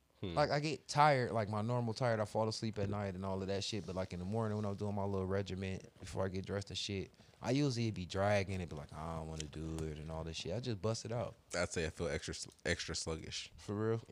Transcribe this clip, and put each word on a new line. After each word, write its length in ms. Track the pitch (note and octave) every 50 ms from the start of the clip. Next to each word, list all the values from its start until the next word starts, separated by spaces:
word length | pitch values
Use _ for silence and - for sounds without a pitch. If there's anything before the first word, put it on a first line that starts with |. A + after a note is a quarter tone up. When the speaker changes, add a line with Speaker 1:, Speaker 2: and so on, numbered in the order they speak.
| _ _ _ _
Speaker 1:
Hmm. 160 | - F3+ E3
Speaker 2:
Like, 140 | D3+ D3 A#2
I 80 | C3+ D3+
get 260 | D3 D#3+ C#3+ - -
tired, 460 | - - D3 D3 D#3 C#3+ B2+ A#2+ E2+
like, 160 | F#2+ A2+ G#2+ G2+
my 140 | G#2+ G#2
normal 320 | G#2+ A#2 B2 B2 A#2+ A2+ A2
tired. 260 | - C3 A#2+ A2+ G#2+
I 40 | G#2+
fall 200 | - - G#2+ A2+ A2
asleep 300 | G#2+ - A#2 A2 G2+ G#2
at 100 | G2+ G2+
night 260 | G2+ G#2 G2+ G2 F2
and 100 | F#2 F#2+
all 160 | G2 F#2+ F#2+
of 60 | F#2+ F#2+
that 160 | G2 G2 G2+
shit. 220 | - A2+ G2+ E2
But, 100 | F2+ F2
like, 160 | F#2 F#2+ -
in 60 | F#2 F2
the 40 | F2+
morning 320 | F#2+ G#2+ A2+ A2+ G#2+ G#2
when 80 | G#2+ G#2+
I'm 120 | G2+ G2+
doing 180 | F#2+ G#2+ G#2 G2+
my 80 | G2+ G2
little 220 | G2+ G2 F#2+ F#2
regimen, 540 | F#2 G2 G2+ G2+ F#2 F#2 F#2+ G2 F#2+ F#2+ - - - - -
before 260 | F#2+ F2+ - F#2+ F#2+
I 40 | F#2+
get 180 | F#2 F#2+ F#2
dressed 220 | F#2+ F#2+ G2+ G2 -
and 80 | F#2+ -
shit, 320 | - - G2+ F#2+ F2 - - - - - - -
I 80 | - A2+
usually 400 | C3 C#3+ D3 C#3 A#2 A#2 A#2 A2
be 160 | F#2 F2+ F2+
dragging 540 | D#2+ - F#2+ G2 G#2 G#2 G2+ F#2+ F#2+ F#2+ F#2
it, 80 | F2 D2
be 80 | D#2+
like, 160 | D2 D2 -
"I 240 | - D2+ D#2+ E2 D#2+
don't 100 | D#2+ D#2+ D#2+
wanna 180 | D#2+ D#2 D2+
do 380 | C#2+ - D#2 D#2+ D#2+ D#2+ D#2 D#2
it," 140 | D#2 D2+ D2+
and 140 | D#2 D#2+
all 100 | D#2+ D#2+
this 140 | D#2+ E2 D#2+
shit. 180 | - - D2 F#2
I 60 | A#2+
just 200 | C3 B2+ A2 F#2+
bust 240 | - A2 A2+ - -
it 60 | G2+
out. 240 | A#2 A#2+ G2 - - - _ - - F2
Speaker 1:
I'd 140 | G#2 -
say 140 | - F2 D#2+
I 40 | D#2+
feel 160 | - - F2
extra 280 | - D2 - - - -
sl-, 160 | - - - - - -
extra 300 | - F2 - - - D#2+
sluggish. 560 | - - E2 D#2+ D#2 - - - - - - -
Speaker 2:
For 180 | - - - G2+
real? 260 | G#2 A2 A2 A2+ A#2 - -